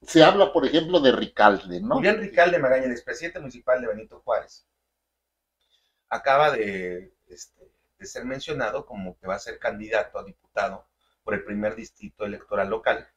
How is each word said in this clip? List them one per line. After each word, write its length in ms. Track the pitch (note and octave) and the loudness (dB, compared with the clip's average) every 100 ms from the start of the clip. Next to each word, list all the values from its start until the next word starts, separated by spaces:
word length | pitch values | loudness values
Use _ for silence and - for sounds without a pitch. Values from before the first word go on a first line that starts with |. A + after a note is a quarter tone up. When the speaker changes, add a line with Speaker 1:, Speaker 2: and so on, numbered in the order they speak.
Speaker 1:
Se 200 | - E3 | 2 8
habla, 300 | D#3+ G3+ G3 | 8 8 4
por 140 | E3+ C3+ | 4 2
ejemplo, 340 | C#3+ E3 F3 | 0 2 4
de 120 | C3+ | 4
Ricalde, 680 | A2 G#2+ - G#2 G2 F#2 F2+ | 4 -2 4 4 4 -4 -8
¿no? 160 | G#2+ C#3+ | -4 0
Speaker 2:
Julián 220 | F3+ A3 | 0 0
Ricalde 400 | - - F3 E3+ | -2 2 4 4
Magaña, 260 | C3+ C3 | 2 0
el 80 | C3 | 0
expresidente 480 | A#2+ - A#2 E3 F3 | -6 -10 -12 -10 -12
municipal 400 | C#3+ A#2+ A#2+ B2+ | -16 -12 -2 -2
de 80 | A#2+ | -2
Benito 320 | G#2+ A2 - | -8 -10 -18
Juárez, 460 | - G#2+ - - _ _ _ _ _ _ _ _ _ _ _ _ _ _ _ | -4 -4 -4 -20 _ _ _ _ _ _ _ _ _ _ _ _ _ _ _
acaba 420 | A2+ - C#3 D3+ | -6 2 4 4
de, 600 | C3 G#2 G2 F2+ F2+ F#2 _ _ | 2 -4 -4 -8 -10 -14 _ _
este, 400 | F2 - _ _ _ _ _ | -20 -20 _ _ _ _ _
de 80 | G2 | -16
ser 180 | - | -12
mencionado 600 | B2 C3+ - D3 A2+ G#2 - | -10 -10 -8 -6 -4 -6 -10
como 320 | A2+ F#2 F2+ | -12 -12 -12
que 80 | F#2 | -8
va 80 | |
a 60 | F#2+ | -8
ser 180 | - - | -8 -8
candidato 600 | A#2+ G#2 G#2+ A2 - G2+ | -8 -8 -4 -4 -4 -8
a 60 | |
diputado 600 | F#2+ F#2 _ - G2 F#2+ _ _ _ _ | -14 -20 _ -6 -4 -6 _ _ _ _
por 100 | - | -8
el 100 | G2+ | -6
primer 300 | G2+ G#2 G#2+ | -6 -4 -4
distrito 500 | A2 A2 _ G#2 _ | -6 -16 _ -20 _
electoral 440 | G#2 G#2 - G2+ G2 | -10 -10 -6 -4 -2
local 380 | A2 A#2+ - - | -2 -2 -4 -6